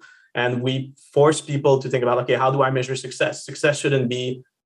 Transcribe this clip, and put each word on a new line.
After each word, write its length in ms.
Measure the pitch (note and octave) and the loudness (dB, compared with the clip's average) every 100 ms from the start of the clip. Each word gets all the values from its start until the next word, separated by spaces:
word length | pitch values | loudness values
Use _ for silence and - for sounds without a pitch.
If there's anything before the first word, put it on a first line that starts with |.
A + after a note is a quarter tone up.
| - - _ A#2+ | -16 -20 _ -2
And 280 | B2 B2 | -2 0
we 300 | C3 C3 C3 - _ | -2 -4 -6 -16 _
force 300 | C#3 D3 D#3 | 4 4 4
people 380 | - C#3 C#3+ C3+ | -4 0 2 2
to 100 | B2+ | 2
think 120 | B2+ | 0
about, 160 | A#2+ B2 | 2 0
"Okay, 160 | B2 B2 | 0 2
how 140 | C3 | 2
do 120 | C#3 | 2
I 100 | C3 | 0
measure 240 | C3+ B2+ C3 | 0 -4 -6
success?" 480 | B2 - B2+ - | -8 -4 -4 -4
Success 340 | - C#3 D3+ C#3 | -12 -2 0 0
shouldn't 300 | D3 C3+ A#2+ | 0 0 0
be, 340 | B2 B2+ B2+ - _ | -4 -6 -8 -14 _